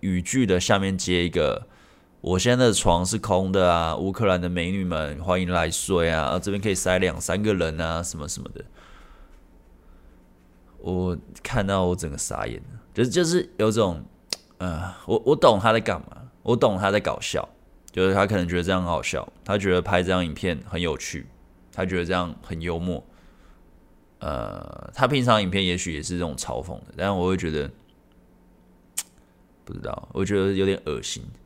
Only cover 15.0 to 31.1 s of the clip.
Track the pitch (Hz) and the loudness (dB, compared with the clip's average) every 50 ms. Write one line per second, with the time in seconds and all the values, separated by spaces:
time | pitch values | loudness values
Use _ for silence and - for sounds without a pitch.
15 | - - 104 135 - 127 151 - - 147 113 98 92 113 110 113 107 - 98 76 | -4 0 0 2 4 2 4 6 8 6 6 6 6 4 4 2 2 0 -4 -4
16 | - - - - - - - - - - 120 117 - 120 101 92 104 98 98 104 | -6 -12 -18 -20 -20 -20 -20 -6 -2 0 2 4 4 2 2 2 2 2 2 2
17 | - - 65 - - - - 71 - - - _ _ - - - _ - - 95 | 2 0 -4 -4 -4 -4 -4 -4 -4 -6 -10 _ _ -20 -20 -20 _ -8 -2 0
18 | 92 95 95 98 98 101 107 95 87 85 90 87 85 87 95 92 90 85 85 76 | 2 4 4 4 4 4 2 0 0 0 0 0 0 2 0 0 0 0 -2 -2
19 | - - - 69 - - - - - - 98 104 92 98 90 90 87 - 101 90 | -2 -4 -6 -6 -6 -8 -12 -12 -6 -2 -2 0 2 2 2 2 2 2 2 2
20 | 92 87 92 90 90 82 76 - - 92 85 - - - - 82 87 82 73 64 | 2 2 2 0 0 -2 -4 -4 -4 -4 -4 -4 -6 -8 -6 -4 -2 -2 -4 -4
21 | - - - 73 - - - - - - - - - - - - - 92 95 90 | -6 -10 -10 -10 -12 -14 -18 -20 -20 -20 -20 -20 -20 -14 -8 -6 -4 -2 -2 -2
22 | 87 82 92 90 90 87 - - - - 87 80 82 87 85 85 87 92 90 73 | -2 0 0 -2 -2 -2 -6 -10 -12 -10 -8 -6 -4 -4 -4 -2 -2 -2 -4 -4
23 | - - - - - - - - - - - - - - - - - _ _ _ | -6 -12 -20 -20 -20 -20 -20 -20 -20 -20 -20 -20 -20 -20 -20 -20 -20 _ _ _
24 | _ _ _ - - - 73 64 57 52 50 50 50 50 50 50 50 50 - - | _ _ _ -12 -8 -6 -6 -6 -6 -8 -8 -12 -14 -14 -16 -16 -16 -14 -4 0
25 | 131 127 147 139 123 120 117 107 101 92 90 98 98 90 90 87 - 90 78 73 | 0 2 2 4 4 4 4 4 4 2 2 2 2 2 0 0 -2 -4 -6 -6
26 | 73 - 90 87 87 82 69 62 - - 60 60 - 90 73 - - - - - | -6 -4 -4 -2 -2 -4 -4 -6 -8 -6 -6 -6 -6 -8 -10 -12 -14 -14 -8 -4
27 | 90 98 101 92 87 92 95 95 92 82 76 76 71 69 - - - _ _ _ | -2 0 0 2 2 2 2 0 0 -2 -2 -2 -4 -4 -8 -14 -20 _ _ _
28 | _ _ _ _ _ _ _ _ _ _ _ _ _ _ _ _ _ _ _ - | _ _ _ _ _ _ _ _ _ _ _ _ _ _ _ _ _ _ _ -10
29 | - - _ _ - _ _ _ _ _ _ _ _ - - - - - - - | -10 -10 _ _ -20 _ _ _ _ _ _ _ _ -14 -12 -10 -10 -10 -10 -10
30 | - - - - 98 90 101 98 95 98 98 95 98 98 95 92 - 76 73 58 | -12 -8 -4 -2 -2 0 2 2 2 2 2 2 2 2 0 0 -2 -6 -6 -6
31 | - - | -6 -8